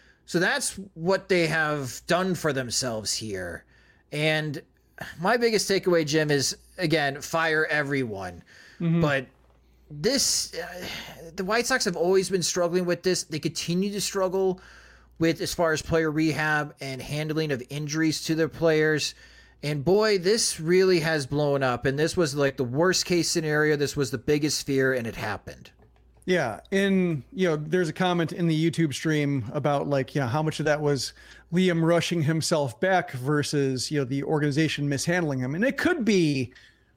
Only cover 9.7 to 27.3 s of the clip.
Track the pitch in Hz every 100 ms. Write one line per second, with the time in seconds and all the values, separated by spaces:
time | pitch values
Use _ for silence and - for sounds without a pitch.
9.7 | _ - 147 190 277 - - - 165 175
10.7 | 180 180 - - 143 160 - 185 226 240
11.7 | 262 208 175 170 190 185 190 160 180 175
12.7 | 180 175 175 185 175 - 151 160 - -
13.7 | 175 202 202 - 196 190 190 190 185 -
14.7 | - - - _ - 165 156 165 - 165
15.7 | 156 - 165 160 151 160 151 156 151 147
16.7 | - 135 131 120 147 156 156 151 127 -
17.7 | 143 151 156 160 147 - 160 156 - 165
18.7 | 156 156 151 - - - - - - 143
19.7 | 151 135 202 214 196 175 226 - - 160
20.7 | 185 190 180 160 156 127 143 147 139 135
21.7 | 120 139 139 156 180 156 143 139 135 123
22.7 | 131 180 170 - 175 156 175 156 151 151
23.7 | 147 139 147 127 123 - 147 147 - -
24.7 | 135 131 131 117 92 107 95 - - -
25.7 | _ _ _ _ _ - 180 127 98 -
26.7 | 196 196 190 180 156 -